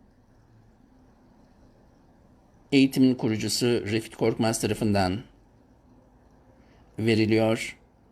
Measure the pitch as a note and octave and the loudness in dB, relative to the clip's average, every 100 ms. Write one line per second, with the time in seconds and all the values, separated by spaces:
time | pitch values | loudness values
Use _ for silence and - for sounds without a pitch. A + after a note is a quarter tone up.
0 | _ _ _ _ _ _ _ _ _ _ | _ _ _ _ _ _ _ _ _ _
1 | _ _ _ _ _ _ - _ _ _ | _ _ _ _ _ _ -20 _ _ _
2 | _ _ _ _ _ _ _ C#3 C3+ C3+ | _ _ _ _ _ _ _ 4 4 4
3 | C3 B2 A#2 A2 G#2+ - B2 A#2 G2+ A2 | 2 2 -2 -2 -4 -2 0 0 -2 -4
4 | - - A#2 A2+ A2+ A#2 A2 G#2 A2 G2 | -6 -2 -2 0 -2 -2 -4 -2 0 0
5 | F#2 G2 - _ _ _ _ _ _ - | 0 -4 -10 _ _ _ _ _ _ -20
6 | _ _ _ _ _ _ _ _ - - | _ _ _ _ _ _ _ _ -18 -4
7 | A2 A2 G#2+ A2 A2 A2+ - - _ _ | 0 2 4 2 2 -2 -6 -14 _ _
8 | _ | _